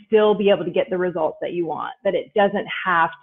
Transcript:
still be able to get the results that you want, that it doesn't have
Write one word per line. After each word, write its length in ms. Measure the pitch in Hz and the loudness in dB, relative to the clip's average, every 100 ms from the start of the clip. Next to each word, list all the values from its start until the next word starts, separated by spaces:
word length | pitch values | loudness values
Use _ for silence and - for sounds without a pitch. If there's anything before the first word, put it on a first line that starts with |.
| _ | _
still 280 | 214 214 202 | 4 4 4
be 140 | 202 | 2
able 140 | 190 180 | 2 0
to 60 | |
get 180 | 180 - | -2 -2
the 80 | 185 | -2
results 400 | 180 170 156 - | -2 -2 -4 -4
that 120 | 151 | -6
you 120 | 175 160 | -6 -6
want, 280 | 139 117 - | -6 -10 -6
that 100 | 196 170 | -2 -2
it 180 | - | -2
doesn't 340 | 208 202 196 - - 185 | 0 0 0 -6 -6 0
have 260 | 170 170 - | 2 2 -2